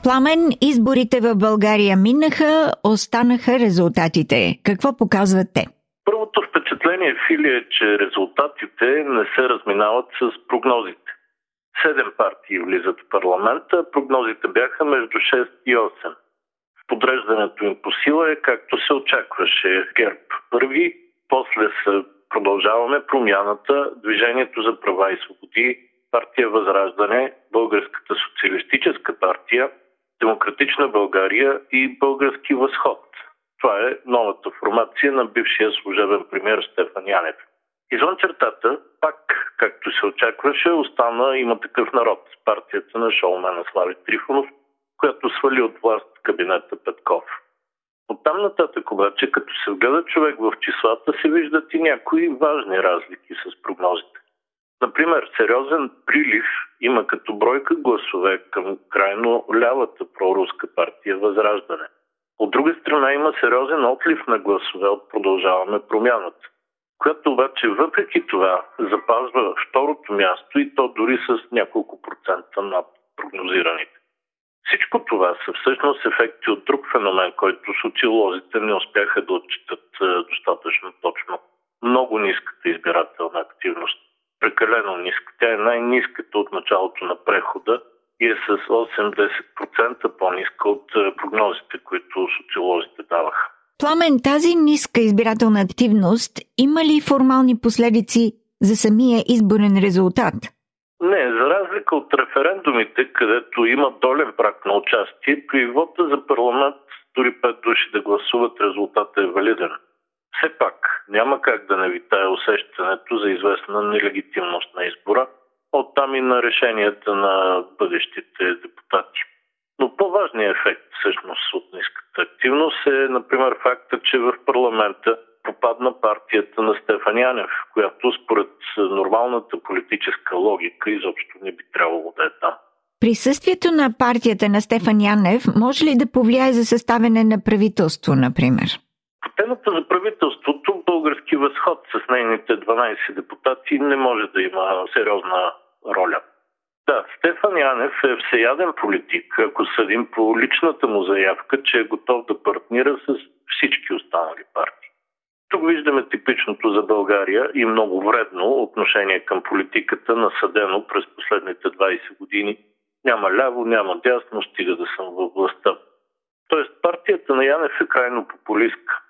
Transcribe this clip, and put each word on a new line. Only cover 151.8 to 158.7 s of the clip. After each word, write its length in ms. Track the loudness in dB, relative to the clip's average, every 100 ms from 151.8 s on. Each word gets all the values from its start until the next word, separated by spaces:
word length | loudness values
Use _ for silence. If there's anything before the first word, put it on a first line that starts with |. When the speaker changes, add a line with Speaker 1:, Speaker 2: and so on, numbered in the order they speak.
Speaker 2:
готов 420 | 0 -4 -2 -2 -2
да 180 | -4
партнира 540 | -2 -4 -4 0 0 -2 -4
с 80 | -6 -6 _ -10 -2
всички 380 | -2 -2 -4
останали 500 | -8 -4 -4 -4 -8 -10
партии. 360 | -6 -6 -8 -20 _ _ _ _ _ _
Тук 180 | -2 0
виждаме 420 | 0 2 0 -2
типичното 600 | -6 -2 -2 -2 -2 0
за 120 | 0
България 680 | 2 0 2 0 2 0 0
и 120 | 0 0
много 360 | 2 0 0
вредно 500 | 0 0 -2 -2 0
отношение 680 | 0 -2